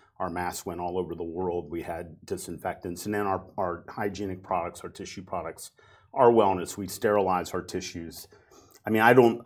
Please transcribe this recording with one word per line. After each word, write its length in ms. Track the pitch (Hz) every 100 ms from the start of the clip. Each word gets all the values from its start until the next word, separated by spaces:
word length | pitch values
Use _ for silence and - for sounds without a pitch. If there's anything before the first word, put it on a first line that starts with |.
| _ -
Our 120 | 92
masks 340 | 87 87 87
went 160 | - 87
all 180 | 87 90
over 160 | 82
the 80 | 85
world. 480 | 85 82 92 87 76
We 120 | 82
had 340 | 80 85 85 78
disinfectants. 800 | - 92 - 80 95 85 92 87
And 100 | 104
then 120 | 104 101
our, 180 | 92 - -
our 260 | 92 85 -
hygienic 520 | - 104 95 101 92
products, 380 | - 92 85 -
our 80 | 87
tissue 320 | - - -
products, 480 | 92 90 82 80 - _ _ - _
our 160 | 135 120
wellness, 440 | 117 101 92 82 -
we 100 | 92
sterilize 640 | - 110 104 92 90 85
our 100 | 92
tissues. 640 | 90 92 90 87 82 - - - _ - - -
I 60 | -
mean, 120 | 110
I 100 | 117
don't, 280 | 127 117 117